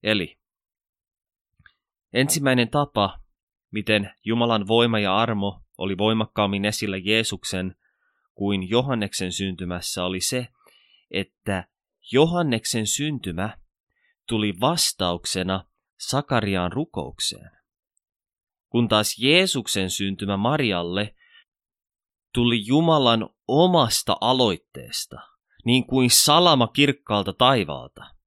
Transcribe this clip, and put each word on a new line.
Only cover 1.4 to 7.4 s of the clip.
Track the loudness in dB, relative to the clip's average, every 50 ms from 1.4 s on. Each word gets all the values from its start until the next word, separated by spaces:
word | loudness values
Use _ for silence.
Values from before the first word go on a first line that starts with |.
| _ _ _ _ _ -20 _ _ _ _ _ _ _ _ -2
ensimmäinen | -2 0 0 0 0 2 2 2 2 2 0
tapa, | 0 -2 -2 0 _ 0 0 0 -2 -10 -20 _ _ _ _ _ _ _ _ _
miten | -10 -8 -2 0 0 0 0 -4 -10 _ _
Jumalan | -2 0 0 2 2 2 0 0
voima | 2 4 4 4 4 2 0
ja | 0 0 0
armo | 0 0 0 -2 -2 -4 -4 -6 -8 -20 _ _
oli | -8 -6 -6 -2
voimakkaammin | 0 0 0 0 0 -2 -4 _ -2 -2 0 0 -2 -2
esillä | -4 -4 -4 -6 -6 -6
Jeesuksen | -6 -4 -2 0 0 0 -2 -6 -8